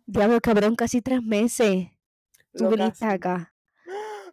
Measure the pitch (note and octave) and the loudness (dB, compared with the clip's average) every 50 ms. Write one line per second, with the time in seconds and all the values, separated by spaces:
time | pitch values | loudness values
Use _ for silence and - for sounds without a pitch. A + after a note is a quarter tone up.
0 | _ - F#3+ G3+ G3+ A3 A#3 A3+ - A#3+ G#3+ G#3 G#3 A3 A#3 - A#3 A#3 - A#3+ | _ -4 0 2 4 4 4 2 2 2 2 4 4 2 2 0 -2 -2 -2 -2
1 | - C4 B3+ B3+ A3+ A3 G#3+ G3+ A#3 A#3 - - A3+ G3+ F#3 F#3 F3 - _ _ | 0 0 -2 -2 0 0 0 0 0 0 0 2 2 2 2 0 -2 -6 _ _
2 | _ _ _ _ _ _ _ _ _ _ - - A3+ A3 A3+ G#3 A3 A3+ - - | _ _ _ _ _ _ _ _ _ _ -6 -2 0 0 2 0 0 -2 -4 -4
3 | A3+ G#3+ G3 F3 F3 F3+ F3+ F3 E3+ - _ _ _ _ _ _ _ F4 F#4+ G#4 | -2 -2 -2 -2 -2 -4 -4 -4 -6 -12 _ _ _ _ _ _ _ -14 -12 -12
4 | G#4+ G#4+ G#4 G4+ G4 F4 | -10 -12 -14 -14 -16 -8